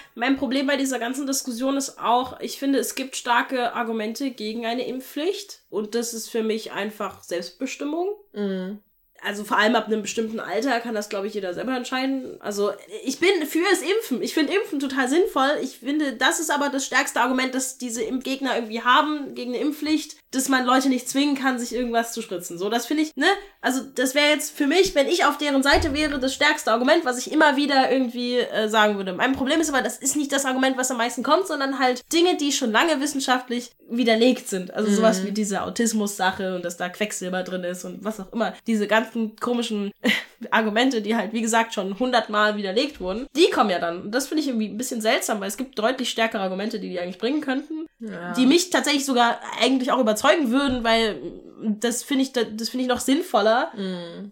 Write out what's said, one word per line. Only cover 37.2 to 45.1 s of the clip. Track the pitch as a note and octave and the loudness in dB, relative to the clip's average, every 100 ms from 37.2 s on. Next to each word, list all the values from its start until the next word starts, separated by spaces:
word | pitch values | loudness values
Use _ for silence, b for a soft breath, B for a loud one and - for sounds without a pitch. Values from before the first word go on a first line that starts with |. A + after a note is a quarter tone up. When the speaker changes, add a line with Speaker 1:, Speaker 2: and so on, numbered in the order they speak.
| F3+ F#3 | -4 -4
Speaker 1:
drin | F#3 F#3 F3 | -4 -6 -6
ist | F3+ | -8
und | F#3 F3+ G3+ | -10 -10 -8
was | G#3+ | -8
auch | F#3 | -8
immer. | A#3 G3 B - | -4 -4 B -2
Diese | A3 G3+ | 0 2
ganzen | A3 B3+ A#3 A3 - | 2 2 -2 -6 -4
komischen | A#3+ A#3+ A#3 G#3 G3+ - | -4 -2 -2 -4 -4 -2
<laughs> | B3 - - - A3+ | -2 -2 -4 -14 -2
Argumente, | G#3 A3 G#3+ C4+ A#3+ | 0 2 2 2 2
die | G#3 A3+ | 0 -2
halt, | G3 | -2
wie | A3+ | -2
gesagt, | A3+ A3+ A3+ | 0 2 0
schon | - F#3+ G3 | -2 -4 -2
hundertmal | B3+ B3 - G#3+ G#3+ G#3 | 0 0 0 2 2 2
widerlegt | G3 G3 D4 - | -2 0 0 -2
wurden, | F#3 G3+ C4+ C#4+ | -6 -6 -4 4
die | F4+ | 4
kommen | - G#3+ | 4 2
ja | F3 | 2
dann. | E3+ E3+ | -2 -4
Und | G3+ | -4
das | A#3 C#4 | -4 -2
finde | D#4 | -2
ich | C#4 | 0
irgendwie | A#3 G#3+ | 0 -2
ein | G#3+ | -4
bisschen | B3+ A#3+ | -6 -2
seltsam, | A3 | 2